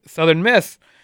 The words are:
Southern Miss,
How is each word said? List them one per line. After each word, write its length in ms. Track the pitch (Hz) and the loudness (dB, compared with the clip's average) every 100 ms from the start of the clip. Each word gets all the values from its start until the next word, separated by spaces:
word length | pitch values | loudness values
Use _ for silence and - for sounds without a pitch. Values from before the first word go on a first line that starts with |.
| - | -16
Southern 380 | - 165 160 | -2 0 0
Miss, 340 | 214 226 - - _ _ | 0 0 -2 -10 _ _